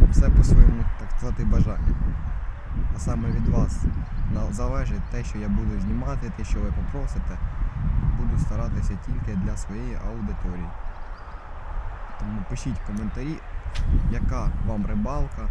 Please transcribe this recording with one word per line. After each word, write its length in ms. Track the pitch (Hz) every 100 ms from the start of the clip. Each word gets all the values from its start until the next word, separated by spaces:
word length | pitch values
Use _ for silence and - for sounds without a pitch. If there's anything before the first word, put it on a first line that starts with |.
| -
все 180 | - -
по 140 | -
своєму, 400 | - - 123 170 117 -
так 180 | - -
сказати, 280 | 123 110 107
бажанню. 500 | 101 107 101 104 - - - - - - - - - - -
А 40 |
саме 280 | - 117 107
від 180 | 110 113
вас 360 | - - - - - - - -
на-, 200 | 107 107
залежить 500 | 101 123 131 123 101 -
те, 120 | 120
що 140 | 120 107
я 100 | 104
буду 320 | 104 107 101
знімати, 520 | 98 117 131 135 120 -
те, 60 |
що 160 | - -
ви 120 | -
попросите. 680 | - - 139 135 - - - - - - - - - - -
Буду 220 | - -
старатися 580 | - 104 98 98 98 98 -
тільки 340 | 98 107 98
для 180 | 104 107
своєї 400 | - 98 123 104 107
аудиторії. 640 | 113 101 - 92 90 170 - - - - - - - - - - - - - - -
Тому 240 | 104 107 185
пишіть 300 | 127 131 101 -
коментарі, 480 | 104 110 - 139 156 - - - - - - -
яка 380 | 107 - 127 104 - -
вам 180 | 107 92
рибалка, 640 | 104 110 147 139 - 113